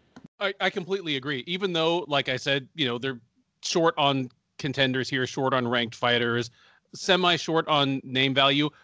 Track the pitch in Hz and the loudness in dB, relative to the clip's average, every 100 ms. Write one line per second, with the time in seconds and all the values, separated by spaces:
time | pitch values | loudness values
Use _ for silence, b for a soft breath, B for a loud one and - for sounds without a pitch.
0 | _ - - - 196 196 190 190 170 196 | _ -20 -20 -6 -6 -2 -2 -2 -4 -4
1 | 170 139 127 139 123 180 196 170 160 170 | -2 -4 -4 -6 -4 -4 -2 0 2 0
2 | 156 143 135 131 - 139 135 160 135 120 | 0 -2 0 -2 -2 -2 -4 -4 -2 -2
3 | 131 123 _ _ _ _ - 180 165 165 | -4 -8 _ _ _ _ -4 2 2 2
4 | 143 139 127 _ _ - 147 - 135 131 | 2 2 -2 _ _ -10 -6 0 0 0
5 | 120 135 127 - 131 127 120 123 120 - | -2 -2 -2 -2 0 0 2 0 -2 0
6 | 123 120 120 117 117 b b b _ 143 | 2 2 2 -2 -4 b b b _ -8
7 | - 180 180 165 - 160 156 151 139 135 | 0 4 4 2 0 0 2 2 2 -2
8 | 135 127 135 135 135 143 147 b | -4 0 2 4 4 4 0 b